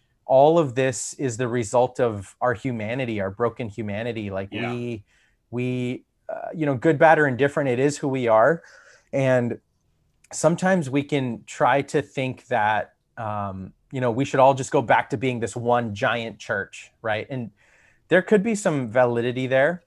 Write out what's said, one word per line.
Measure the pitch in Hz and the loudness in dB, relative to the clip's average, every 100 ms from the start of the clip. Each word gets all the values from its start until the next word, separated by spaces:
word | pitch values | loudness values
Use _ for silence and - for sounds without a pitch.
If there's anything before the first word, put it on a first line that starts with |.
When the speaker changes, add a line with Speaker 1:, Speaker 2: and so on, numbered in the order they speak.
| _ _ - | _ _ 2
Speaker 1:
all | 135 147 170 | 6 6 4
of | 143 120 | 2 0
this | 131 - - | -2 -2 -8
is | - 135 113 | -6 -6 -4
the | 123 | -4
result | 120 107 123 123 - | -4 0 0 0 0
of | 120 104 95 - | -2 -2 -10 -4
our | 123 | -4
humanity, | 120 135 117 104 131 120 107 | -2 -6 -6 -6 -4 -4 -4
our | 98 | -6
broken | 98 117 117 117 | -2 -4 -4 -10
humanity. | 107 104 101 120 113 104 | -8 -8 -6 -6 -8 -8
Like | 95 98 | -8 -8
Speaker 2:
Yeah. | 107 120 | -8 -6
Speaker 1:
we, | 123 120 110 - _ _ _ - | -6 -8 -10 -14 _ _ _ -10
we, | 120 127 127 123 123 _ _ - | -6 -4 -4 -4 -8 _ _ -14
uh, | - - | -12 -10
you | 180 | -4
know, | 147 127 | -2 2
good, | 160 143 | 2 6
bad, | 160 156 | 8 8
or | 143 | 4
indifferent, | 120 139 156 139 | 2 0 0 -2
it | 120 | 2
is | 147 143 | 0 0
who | 147 | -4
we | 131 117 | -2 2
are. | 110 127 165 - - - _ _ | 6 6 2 -4 -20 -20 _ _
And | 139 131 127 120 113 _ _ _ _ _ _ - | -2 2 2 0 -6 _ _ _ _ _ _ -16
sometimes | - 156 170 185 185 131 | 0 0 2 0 0 0
we | 139 | -2
can | 143 143 127 107 - | -2 -2 -2 -6 -10
try | - 135 139 | 0 2 2
to | 143 151 | 0 -4
think | - - 131 120 - | -4 -6 -6 -8 -4
that, | 120 107 107 - _ _ - | -2 0 0 -4 _ _ -12
um, | 110 104 101 95 95 - _ | -8 -8 -8 -10 -14 -18 _
you | 131 | -4
know, | 127 | -2
we | 113 | -2
should | 139 135 | 0 4
all | 131 | 4
just | 135 127 | 4 0
go | 147 | 0
back | 117 120 - | 2 2 0
to | 120 | -4
being | 131 120 | -4 -4
this | 110 123 | -6 -4
one | 117 120 117 | -2 0 -2
giant | 101 127 117 113 104 | -4 -2 -2 -6 -10
church, | - 104 95 - - _ | -6 -6 -6 -12 -20 _
right? | 113 107 - | -6 -4 -6
And | 131 110 _ _ _ _ _ - | -10 -10 _ _ _ _ _ 0
there | 180 | 2
could | 180 214 | 4 2
be | 226 | 2
some | 208 185 143 120 | 0 0 0 0
validity | 123 123 120 120 123 127 | 2 2 2 -2 -2 0
there, | 131 147 175 | 2 2 0